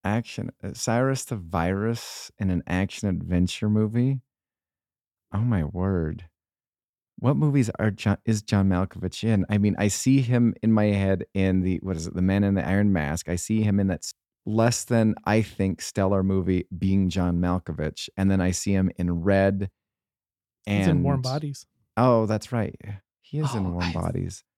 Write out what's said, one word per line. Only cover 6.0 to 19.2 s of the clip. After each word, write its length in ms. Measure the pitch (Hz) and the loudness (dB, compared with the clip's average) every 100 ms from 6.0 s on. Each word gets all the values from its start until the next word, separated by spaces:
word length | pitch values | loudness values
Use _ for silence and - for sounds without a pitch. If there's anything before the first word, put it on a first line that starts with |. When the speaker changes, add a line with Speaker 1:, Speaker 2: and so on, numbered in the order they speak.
| 80 80 85 _ _ _ _ _ _ _ _ - | -2 -6 -14 _ _ _ _ _ _ _ _ -2
Speaker 1:
What 160 | 120 143 | 0 2
movies 320 | 151 139 113 - | 2 2 0 0
are 100 | 107 | -2
John, 280 | 95 104 98 | 0 -2 0
is 180 | - 107 | 0 -2
John 260 | - 101 98 | 0 2 4
Malkovich 560 | 90 95 92 92 - | 2 -2 -4 -8 -4
in? 200 | 110 107 90 | 0 0 2
I 100 | 104 | 2
mean, 160 | 104 - | 2 2
I 100 | 104 | 0
see 320 | - - 135 | 0 2 2
him 340 | 120 123 120 - | 4 2 2 2
in 80 | 113 | 2
my 120 | 110 104 | 4 4
head 380 | 101 98 95 - | 2 2 0 -2
in 280 | 98 95 92 | 0 2 2
the, 160 | 92 90 | 0 -2
what 140 | 95 85 | -4 -6
is 100 | 80 | -4
it, 80 | |
The 80 | 87 | 0
Man 220 | 92 98 | 2 2
in 100 | 101 | 2
the 100 | 98 - | 0 0
Iron 260 | 98 104 | 2 2
Mask. 360 | 92 73 78 - | 2 0 -4 -4
I 60 | 90 | -6
see 260 | - 110 | -2 0
him 180 | 107 101 | 2 2
in 80 | 98 | 0
that 120 | 85 | -2
s-, 100 | - - _ _ - | -8 -16 _ _ -2
less 380 | 110 117 120 | 2 2 2
than, 320 | - 117 110 - | 0 2 2 0
I 180 | - 110 | 0 0
think, 400 | 107 - 95 95 | 0 -2 -2 -2
stellar 400 | - - 95 98 | -6 -2 0 2
movie 440 | 95 95 90 90 - 87 | 2 0 0 -2 -2 -4
Being 320 | 95 98 92 | 0 2 2
John 280 | 92 90 87 | 0 0 0
Malkovich. 680 | 87 90 - 76 76 - - - | 0 -2 -4 -6 -6 -8 -12 -2
And 140 | 98 | 0
then 100 | 95 | 2
I 120 | 90 | 0
see 200 | 90 - | -2 0
him 180 | 98 95 - | 0 0 0
in 260 | 90 85 | -4 0